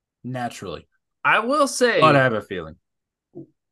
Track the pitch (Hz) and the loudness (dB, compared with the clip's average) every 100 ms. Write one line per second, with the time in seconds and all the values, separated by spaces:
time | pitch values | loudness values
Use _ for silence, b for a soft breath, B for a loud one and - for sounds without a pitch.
0 | _ _ 120 127 120 - 95 76 - _ | _ _ -12 -8 -8 -10 -12 -12 -16 _
1 | _ _ 139 180 226 294 269 - 247 196 | _ _ 0 2 2 0 0 2 0 4
2 | 156 143 131 107 - 92 80 80 _ _ | 4 6 2 0 -6 -10 -10 -16 _ _
3 | _ _ _ - - _ _ | _ _ _ -20 -20 _ _